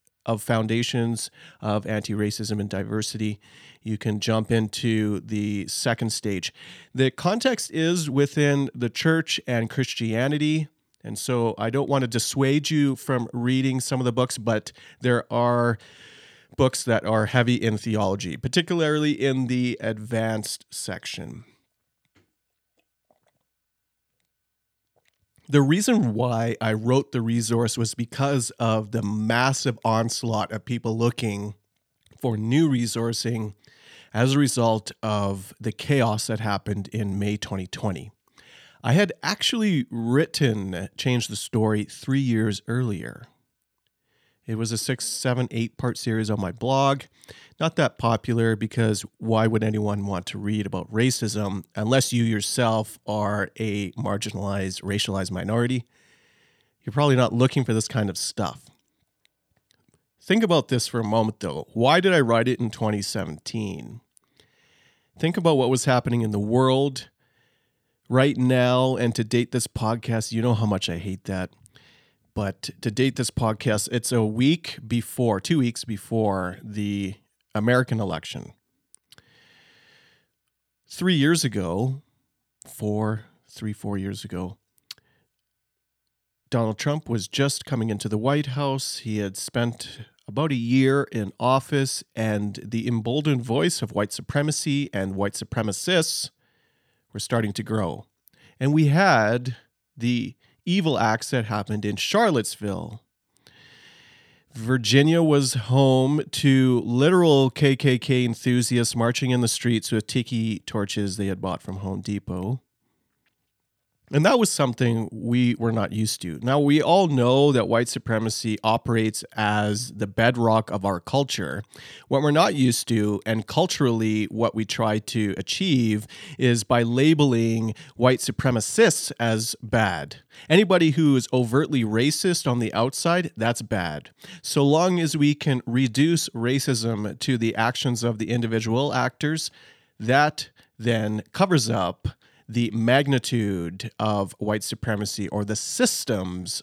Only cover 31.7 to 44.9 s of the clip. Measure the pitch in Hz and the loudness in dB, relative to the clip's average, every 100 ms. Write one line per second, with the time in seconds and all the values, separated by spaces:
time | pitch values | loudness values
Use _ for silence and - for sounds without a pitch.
31.7 | _ _ _ _ _ 131 107 110 135 160 | _ _ _ _ _ -4 -2 0 2 2
32.7 | 127 117 117 117 113 117 117 107 - _ | 2 -2 -2 -4 -4 -4 -4 -6 -12 _
33.7 | _ - - - 107 127 139 139 - 117 | _ -20 -20 -8 0 2 4 2 2 2
34.7 | 110 - - 110 104 101 98 95 - 110 | 2 -2 -8 -2 0 -2 -4 -10 -10 -8
35.7 | - - 143 117 107 - 110 110 98 - | -6 0 2 2 0 -2 -4 -2 -2 -2
36.7 | 98 95 107 104 98 104 104 - 95 92 | -4 -4 -4 -4 -2 -2 -4 -4 -8 -8
37.7 | - 107 92 107 - _ _ - - - | -6 -4 -4 -10 -18 _ _ -20 -20 -20
38.7 | _ 117 147 202 - 160 208 - 233 214 | _ 2 2 2 -2 -6 -4 -2 0 2
39.7 | 160 123 117 113 131 165 - 139 107 95 | 2 0 -4 0 2 2 0 0 0 -4
40.7 | 90 92 - 131 123 - 107 - 113 110 | -8 -8 -6 -2 0 -2 -6 -4 0 2
41.7 | 107 101 - - 135 135 113 110 98 - | 0 -4 -8 -2 0 2 2 0 -2 -4
42.7 | 120 123 98 57 - 117 _ _ _ _ | -4 -2 -4 -8 -14 -20 _ _ _ _
43.7 | _ _ _ _ _ _ _ - 110 113 | _ _ _ _ _ _ _ -8 -4 -2
44.7 | 113 - | -4 -4